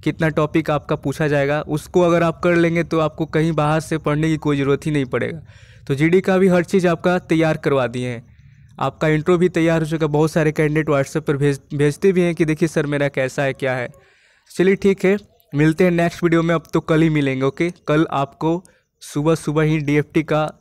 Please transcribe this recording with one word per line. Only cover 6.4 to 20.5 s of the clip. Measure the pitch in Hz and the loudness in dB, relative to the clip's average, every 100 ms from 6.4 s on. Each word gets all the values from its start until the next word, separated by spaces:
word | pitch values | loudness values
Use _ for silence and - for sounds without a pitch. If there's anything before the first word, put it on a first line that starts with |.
| 190 | 4
हर | 180 | 4
चीज़ | 170 196 175 | 2 2 2
आपका | 165 180 180 | 0 0 -2
तैयार | - 160 160 156 | 0 0 2 0
करवा | 160 139 120 | 0 0 0
दिए | 123 123 | -4 -8
हैं, | 117 113 _ - - - - | -8 -14 _ -20 -20 -20 -6
आपका | 135 - 160 | -6 -2 0
इंट्रो | 156 151 180 | 0 2 2
भी | 180 | 2
तैयार | 170 165 165 | 2 2 2
हो | 160 | 0
चुका | 160 156 | -2 0
है। | |
बहुत | 147 156 | 2 0
सारे | 170 156 | 2 0
कैंडिडेट | 147 156 151 156 | 0 0 0 0
WhatsApp | 143 139 160 151 | 0 0 -4 -4
पर | 139 | 0
भेज, | 143 139 _ | 0 -2 _
भेजते | 147 147 143 196 | -2 0 2 0
भी | 180 | 2
हैं | 175 165 | 0 0
कि | 160 | -2
देखिए | 156 165 | 0 -2
सर | - 147 | -2 -4
मेरा | 147 139 | -2 -2
कैसा | 139 131 - | -2 -4 -2
है, | 139 | -4
क्या | 131 135 127 | -2 -4 -4
है। | 120 - _ _ _ _ _ | -8 -12 _ _ _ _ _
चलिए | - 180 190 | -2 0 2
ठीक | 196 190 185 | 2 2 0
है, | 202 - _ _ | -2 -6 _ _
मिलते | 143 156 156 | 0 2 4
हैं | 185 | 2
नेक्स्ट | 170 170 - | 2 -2 0
वीडियो | 175 165 | 0 2
में, | 165 165 | 2 -2
अब | - | -2
तो | 170 | -4
कल | - 156 | 0 2
ही | 160 | 2
मिलेंगे। | 151 139 131 135 | 2 0 0 -2
ओके, | - 170 180 - | -2 -6 -6 -2
कल | 151 160 | 0 0
आपको | 143 139 - 160 170 - _ _ _ | -2 -6 -4 -2 -2 -6 _ _ _
सुबह | - 147 151 165 | -10 -4 0 0
सुबह | - 151 | 0 0
ही | 156 156 | 0 0
डीएफ़टी | 143 147 147 170 | 0 0 0 -2
का | 156 151 156 | 0 -2 -2